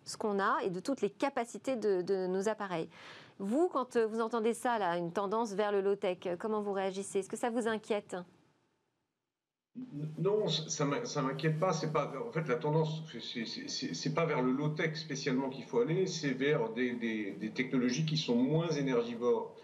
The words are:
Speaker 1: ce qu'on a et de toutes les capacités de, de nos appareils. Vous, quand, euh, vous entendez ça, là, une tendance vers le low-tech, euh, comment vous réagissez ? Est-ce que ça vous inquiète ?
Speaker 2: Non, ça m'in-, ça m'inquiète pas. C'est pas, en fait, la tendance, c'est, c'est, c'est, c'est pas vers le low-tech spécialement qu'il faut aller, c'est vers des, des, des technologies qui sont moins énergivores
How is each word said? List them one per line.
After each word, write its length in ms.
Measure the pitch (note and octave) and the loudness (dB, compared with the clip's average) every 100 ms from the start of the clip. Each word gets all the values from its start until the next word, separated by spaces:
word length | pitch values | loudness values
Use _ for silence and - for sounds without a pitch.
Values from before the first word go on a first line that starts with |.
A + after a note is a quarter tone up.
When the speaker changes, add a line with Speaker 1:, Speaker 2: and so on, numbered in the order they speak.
Speaker 1:
ce 120 | - - | -14 -4
qu'on 240 | A3 G3+ | -2 2
a 200 | G3 D4 | 2 2
et 60 | G3 | 0
de 100 | F3+ | -2
toutes 220 | F#3 C4+ | -2 0
les 80 | G#3 | -2
capacités 680 | - C#4 C4+ A#3 G3+ C4+ B3+ | 0 -2 0 -4 -4 -4 0
de, 240 | G#3 F#3 | 2 2
de 260 | F3 G3 F#3 | 2 0 2
nos 220 | F#3 G3 | 0 0
appareils. 400 | G#3+ G3 E3+ E3 - - - - - | -2 -2 -4 -4 -8 -18 -18 -18 -8
Vous, 300 | G3 B3+ F4+ | 0 4 4
quand, 280 | D#4 B3 A#3+ | 2 0 2
euh, 100 | A3 | 2
vous 140 | A3+ | 0
entendez 340 | A3+ A#3 A3 | 0 2 2
ça, 240 | A3 B3+ A#3 | 2 2 2
là, 180 | F#3 F3 | 2 2
une 160 | E3+ | 0
tendance 400 | F3 G3+ A3 A#3 | 0 0 0 0
vers 200 | G3 G#3 | 0 2
le 100 | G3+ | 2
low-tech, 360 | G3 G3 G3+ F3+ F3+ | 2 2 0 -2 -2
euh, 100 | F3 | -4
comment 240 | A3+ G#3+ | -2 -2
vous 100 | G#3 | 0
réagissez ? 460 | G3 F#3+ F#3+ G3 G3 | -2 -2 -4 -4 -4
Est-ce 100 | F#3+ | -2
que 80 | A3+ | -4
ça 140 | B3 | -2
vous 180 | A#3 A3+ | 0 0
inquiète ? 480 | A3 - G#3 G#3 F#3 F3+ - _ _ _ _ _ _ _ _ _ _ _ _ _ - B2+ D3 D#3 - | -2 -2 -4 -2 -8 -10 -16 _ _ _ _ _ _ _ _ _ _ _ _ _ -14 -10 -8 -8 -2
Speaker 2:
Non, 300 | F3+ G#3+ F#3 | 2 2 2
ça 360 | D#3 - - | 0 -2 -2
m'in-, 200 | C#3+ C3+ | 0 0
ça 180 | - D3 | -2 -2
m'inquiète 380 | C3 - D#3+ D#3 | -2 0 0 2
pas. 120 | F#3+ | 2
C'est 200 | D#3+ D#3+ | 2 0
pas, 200 | D3+ C#3 C#3 A#2 | 0 -2 -4 -4
en 60 | |
fait, 160 | C3+ B2+ | -4 0
la 80 | A#2+ | 0
tendance, 480 | D3 D#3 - - - | 2 2 2 -2 -8
c'est, 340 | A#2 - A#2+ A2 | -10 -8 -6 -6
c'est, 220 | - - | -6 -8
c'est, 260 | - B2 | -6 -4
c'est 200 | - D#3 | -4 -2
pas 120 | D#3 D#3+ | 0 0
vers 160 | C#3 | 2
le 80 | B2+ | 2
low-tech 460 | C3 D3+ D3+ D#3+ - | 2 0 0 -2 -2
spécialement 520 | - C3+ C#3+ B2+ C3+ | -6 -4 0 0 0
qu'il 160 | A#2 | -4
faut 140 | - B2 | -2 0
aller, 300 | C3 F3+ F#3 | 2 2 0
c'est 240 | - C#3+ | 0 -2
vers 380 | B2+ C#3+ D3 A2 | 0 2 2 0
des, 220 | A2 B2+ | 0 0
des, 360 | A#2 A2+ A2 G2+ | 0 -2 -2 -4
des 200 | F#2+ A2 | -4 -6
technologies 520 | - B2+ C3 A#2+ C3+ | -4 0 2 2 2
qui 120 | D#3+ D3+ | 0 0
sont 180 | - | 2
moins 340 | A#2+ C3+ D#3 E3+ | 2 4 4 2
énergivores 840 | D3 C3 A#2+ A#2 A#2 A#2+ A2+ - - | 0 2 2 0 0 2 2 0 -10